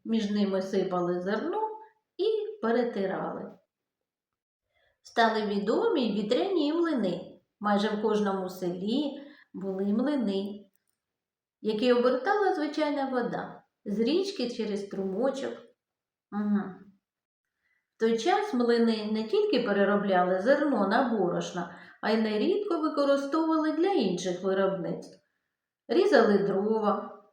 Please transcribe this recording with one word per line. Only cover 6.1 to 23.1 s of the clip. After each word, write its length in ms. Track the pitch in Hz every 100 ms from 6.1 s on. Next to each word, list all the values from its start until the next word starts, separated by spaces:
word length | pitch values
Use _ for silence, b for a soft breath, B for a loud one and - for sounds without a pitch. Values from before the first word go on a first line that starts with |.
| 202
вітряні 500 | 208 254 392 359 285
млини. 680 | 330 330 277 190 175 - - _ -
Майже 280 | 208 202 214
в 140 | 208
кожному 480 | 220 214 202 190 185
селі 720 | - 180 180 202 262 294 B B B B
були 320 | 185 190 190 202
млини, 800 | 214 262 294 202 196 202 202 - _ _ _ _ _ _ _ _ _
які 320 | 214 214 247
обертала 600 | 240 240 262 381 415 381
звичайна 560 | 302 294 311 302 277 269
вода, 540 | 247 202 160 - - _ _ -
з 140 | 202
річки 500 | 233 339 392 - 240
через 360 | - 208 202 202
струмочок. 680 | 185 190 190 269 - 254 - - _ _ _ _ _ -
Мгм. 560 | 208 208 202 190 180 - - _ _ _ _ _ _ _ _ _ -
В 20 |
той 180 | 226 226
час 360 | 320 403 403
млини 560 | 247 233 233 233 214 208
не 120 | 220
тільки 360 | 220 415 415 262
переробляли 800 | 208 202 196 202 196 180 180 185
зерно 460 | 208 285 294 233 196
на 220 | 226 254
борошно, 600 | 226 175 175 170 175 180 B B B
а 100 | 202
й 100 | 220
нерідко 600 | 220 214 285 415 403 330
використовували 920 | 302 311 277